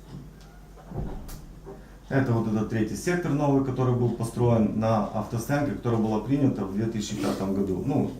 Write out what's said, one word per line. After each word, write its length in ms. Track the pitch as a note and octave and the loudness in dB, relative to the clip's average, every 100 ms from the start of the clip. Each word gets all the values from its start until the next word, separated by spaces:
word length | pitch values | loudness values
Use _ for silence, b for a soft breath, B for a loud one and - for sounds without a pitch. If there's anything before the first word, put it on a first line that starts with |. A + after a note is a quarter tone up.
| - - - - - - - - - - - - - - - - - - B B - | -16 -16 -16 -18 -20 -20 -20 -18 -12 -8 -6 -8 -10 -12 -14 -16 -16 -16 B B 0
Это 240 | C3+ A#2+ | 2 2
вот 140 | A2+ G#2 | 2 2
этот 240 | G#2+ - | 0 0
третий 240 | A2 - - | 0 0 -2
сектор 360 | F3 F3 D#3 | 0 0 2
новый, 320 | D3 C#3+ C3+ | 2 4 4
который 300 | C3 B2+ B2 | 2 2 2
был 160 | A#2 A#2 | 4 2
построен 680 | - A#2 A#2 A#2+ A2+ G2+ G#2+ | 0 -2 2 4 6 4 2
на 280 | A2 G#2+ G2 | 2 2 0
автостоянке, 680 | - - A#2 - C#3+ A#2 | -2 -4 -4 0 0 0
которая 280 | F#2 A#2+ A2 | -2 0 2
была 200 | G#2+ G#2+ | 2 0
принята 440 | A#2+ C#3+ A#2+ G#2+ | 2 4 4 2
в 80 | F#2+ | -2
две 120 | G2+ A2+ | -2 0
тысячи 300 | G#2+ G#2 G#2 | -2 -4 -2
пятом 380 | G#2 G2+ G2 | -2 -2 0
году. 280 | G2 F#2+ E2+ | 0 0 0
Ну, 280 | D#2 - - | 0 2 0